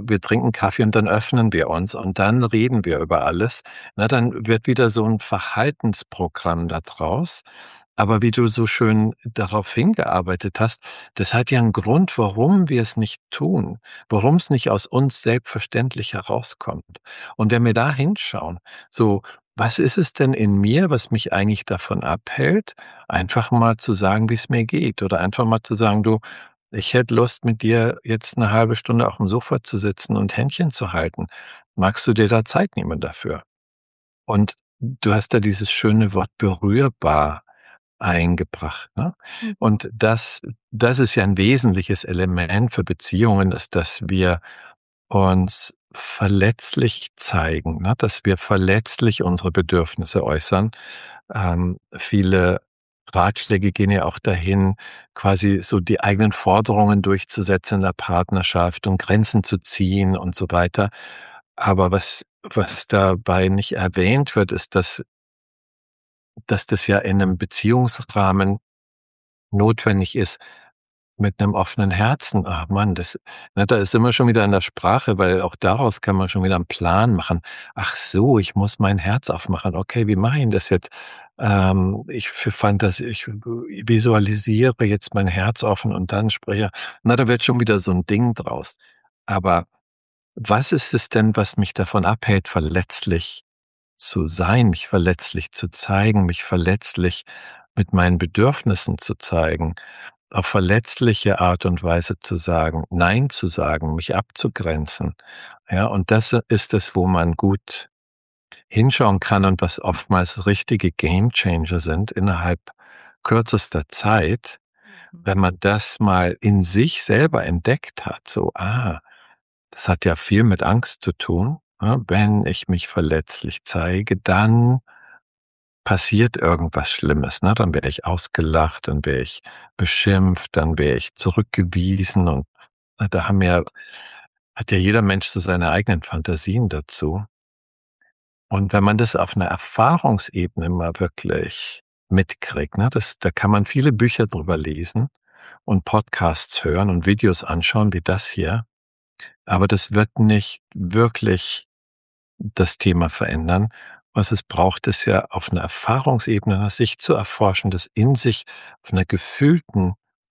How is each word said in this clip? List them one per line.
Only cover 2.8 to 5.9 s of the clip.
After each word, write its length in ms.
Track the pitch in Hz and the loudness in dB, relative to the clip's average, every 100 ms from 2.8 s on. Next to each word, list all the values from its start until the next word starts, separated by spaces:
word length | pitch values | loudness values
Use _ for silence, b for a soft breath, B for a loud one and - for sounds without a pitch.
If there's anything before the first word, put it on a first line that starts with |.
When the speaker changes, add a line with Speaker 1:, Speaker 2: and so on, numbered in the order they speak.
Speaker 1:
wir 140 | 90 76 | 0 -2
über 260 | 80 82 | 0 0
alles. 380 | 65 85 113 - - B B - | 0 -2 -2 -4 -14 B B -4
Na, 120 | 110 | 0
dann 380 | 131 120 - 110 | 2 0 -2 0
wird 200 | 113 123 | 0 2
wieder 240 | 123 120 | 2 2
so 140 | 110 | 2
ein 140 | 110 110 | 0 0
Verhaltensprogramm 1500 | - 98 - - 131 147 117 | -2 -6 -4 -2 -2 -2 -2